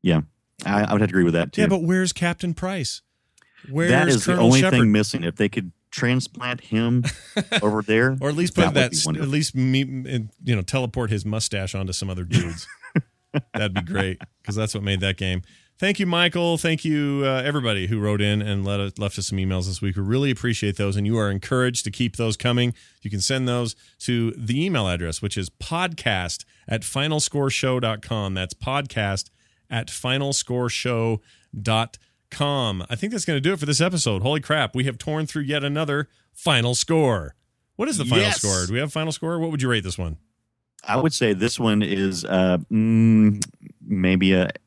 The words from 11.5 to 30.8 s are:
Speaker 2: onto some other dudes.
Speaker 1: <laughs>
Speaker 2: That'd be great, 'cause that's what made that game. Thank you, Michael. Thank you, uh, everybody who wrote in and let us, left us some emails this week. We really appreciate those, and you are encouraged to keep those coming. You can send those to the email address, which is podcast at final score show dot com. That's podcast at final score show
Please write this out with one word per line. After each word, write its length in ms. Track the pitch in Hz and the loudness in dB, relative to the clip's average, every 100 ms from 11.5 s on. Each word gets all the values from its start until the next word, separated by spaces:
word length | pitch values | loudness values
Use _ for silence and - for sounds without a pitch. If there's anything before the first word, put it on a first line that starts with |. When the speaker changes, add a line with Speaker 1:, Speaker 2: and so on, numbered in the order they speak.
| 104 95 | -4 -4
Speaker 2:
onto 200 | 95 95 | -6 -6
some 160 | 90 98 | -6 -6
other 140 | 90 87 | -6 0
dudes. 420 | 101 87 82 - - - 160 - | 0 0 -8 -14 -20 -2 -2 -2
Speaker 1:
<laughs> 440 | _ _ 147 - | _ _ -6 -4
Speaker 2:
That'd 200 | - 107 | -4 -2
be 80 | 95 | -2
great, 380 | 87 98 95 90 - _ | -4 -2 -2 -4 -12 _
'cause 120 | - 104 | -8 -4
that's 180 | 107 107 | -4 -4
what 80 | |
made 160 | 101 95 | -2 0
that 160 | 98 92 | 0 -2
game. 240 | 95 92 - - _ _ | -2 -4 -6 -20 _ _
Thank 200 | 190 202 | -2 0
you, 80 | 185 | 0
Michael. 500 | 170 175 175 170 160 | 2 0 2 0 0
Thank 260 | 165 160 | 0 0
you, 380 | 165 147 143 139 | 0 0 0 0
uh, 200 | 135 131 135 | 0 0 0
everybody 400 | 147 120 101 92 | -2 0 -2 -2
who 140 | 110 | 0
wrote 200 | 104 104 | 0 2
in 220 | 104 104 | 2 0
and 240 | 104 98 98 | 0 -2 -2
let 140 | 101 | -2
us, 180 | 98 98 | -4 -4
left 220 | 101 - | -6 -4
us 80 | 95 | -4
some 100 | 98 | -2
emails 300 | 95 92 92 | -2 0 -2
this 120 | 90 | -2
week. 160 | 101 92 | -2 -2
We 60 | |
really 300 | 98 123 143 | 0 0 0
appreciate 440 | 127 123 113 104 98 | 0 -2 0 -2 0
those, 180 | 101 98 | -2 0
and 100 | 101 | 0
you 120 | 113 | 0
are 120 | 104 | 0
encouraged 540 | 98 - 127 127 120 | -2 -2 0 2 0
to 80 | - | -6
keep 240 | 98 120 - | -4 -4 -2
those 200 | 113 104 | -4 0
coming. 380 | 123 120 123 117 - _ | 0 2 0 -2 -14 _
You 80 | 104 | -8
can 100 | 101 | -4
send 260 | - 135 127 | -2 0 0
those 280 | 123 117 - _ _ | -2 -2 -8 _ _
to 320 | - 120 117 | -2 0 0
the 320 | - 113 131 | -4 -4 -2
email 240 | 185 151 98 | 0 0 0
address, 340 | 87 85 78 | -2 -4 -4
which 160 | 104 - | -4 -4
is 120 | 87 | -6
podcast 960 | _ - 165 185 160 120 98 87 - - _ - | _ -6 -4 -4 -2 -2 -2 -2 -8 -12 _ -6
at 160 | 110 | -4
final 360 | - 135 151 151 | -4 -2 0 0
score 300 | - 143 135 | 0 0 0
show 280 | - 131 127 | 0 0 0
dot 220 | 117 104 | 0 -4
com. 320 | - 110 98 | -6 -4 -2
That's 200 | 95 92 - | -4 -6 -6
podcast 760 | - 139 139 - 101 95 - _ _ _ _ | -4 -4 -4 -2 -2 -2 -6 _ _ _ _
at 200 | 117 - | -6 -6
final 420 | - 127 131 139 | -6 -2 -2 0
score 360 | 131 - 123 120 | -2 -2 -2 -2
show 520 | - | -2